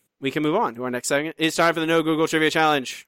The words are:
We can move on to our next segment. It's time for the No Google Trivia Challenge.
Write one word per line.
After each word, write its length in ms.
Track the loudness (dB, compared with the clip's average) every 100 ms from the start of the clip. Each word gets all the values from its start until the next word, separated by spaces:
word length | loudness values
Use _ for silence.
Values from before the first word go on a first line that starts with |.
| _ -8
We 100 | -4
can 120 | -2
move 140 | 0 0
on 180 | 0
to 100 | -4
our 60 | -6
next 180 | -4 -2
segment. 280 | -2 -2 -2
It's 180 | -2 2
time 180 | 2
for 60 | 2
the 60 | 0
No 160 | 2
Google 240 | 2 0 2
Trivia 220 | 2 2
Challenge. 560 | 2 2 2 -2 -12